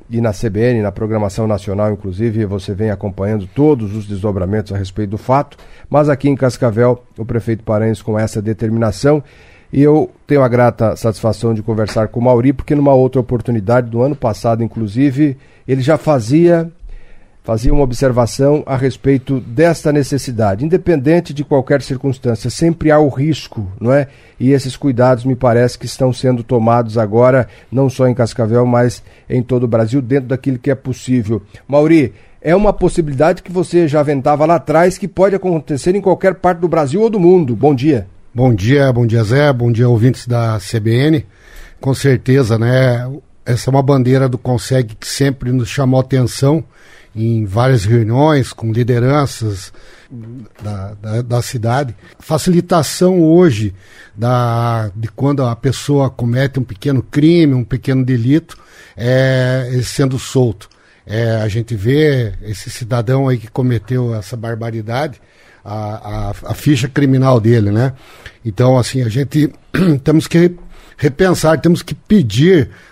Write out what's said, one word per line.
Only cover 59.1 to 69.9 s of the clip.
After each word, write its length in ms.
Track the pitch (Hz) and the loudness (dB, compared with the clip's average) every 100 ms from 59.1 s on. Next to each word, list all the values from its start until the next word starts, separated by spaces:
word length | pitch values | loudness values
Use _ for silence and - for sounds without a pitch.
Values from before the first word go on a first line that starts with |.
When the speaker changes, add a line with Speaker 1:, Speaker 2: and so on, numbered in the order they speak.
| 131 131 131 127 131 123 | 2 2 2 0 -2 -2
Speaker 2:
ele 100 | 127 | -4
sendo 340 | 120 - 135 127 | -4 -2 -2 -2
solto. 520 | - 135 123 98 - _ _ _ | -4 0 0 -2 -12 _ _ _
É, 320 | - 107 117 113 | -8 -4 -2 -2
a 120 | 107 | -2
gente 260 | 104 113 | -4 -6
vê 600 | 113 101 143 156 135 113 98 | -4 0 2 2 2 -2 -6
esse 280 | 104 107 - | -10 -12 -12
cidadão 560 | - 110 120 110 131 135 | -12 -6 -4 0 0 0
aí 120 | 123 | -2
que 120 | 107 | -4
cometeu 640 | - 127 117 - 127 120 | -4 -2 -2 -2 -4 -4
essa 220 | 113 - 120 | -6 -8 -10
barbaridade, 840 | 113 113 117 113 107 120 156 - _ _ _ _ | -8 -8 -8 -8 -6 -6 -6 -8 _ _ _ _
a, 640 | - 107 104 107 104 107 104 | -12 -10 -8 -10 -10 -8 -6
a, 220 | 101 - | -8 -8
a 40 | |
ficha 320 | 113 - 143 123 | -4 0 0 0
criminal 540 | - 139 135 131 127 | 0 2 2 4 2
dele, 320 | 104 120 101 | 4 2 2
né? 220 | 104 131 131 - - - - | 0 -2 -4 -16 -20 -20 -14
Então, 340 | 113 95 127 131 | -8 0 2 2
assim, 240 | 113 131 | 0 -2
a 60 | 120 | -2
gente 420 | 107 135 151 151 - _ | -2 -2 0 0 -2 _
<clears throat> 320 | - 185 | -2 0